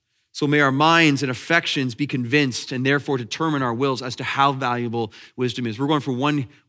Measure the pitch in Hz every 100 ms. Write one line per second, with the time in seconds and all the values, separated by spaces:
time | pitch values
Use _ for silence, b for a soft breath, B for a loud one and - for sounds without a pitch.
0 | _ _ _ - 147 147 139 135 160 165
1 | 156 135 139 120 - 170 160 151 127 110
2 | 147 135 117 147 139 110 - 131 131 143
3 | 143 135 117 - 160 147 131 117 139 123
4 | 131 - 131 139 139 135 127 120 120 117
5 | 110 B B - 123 120 117 107 143 151
6 | 139 123 147 147 123 b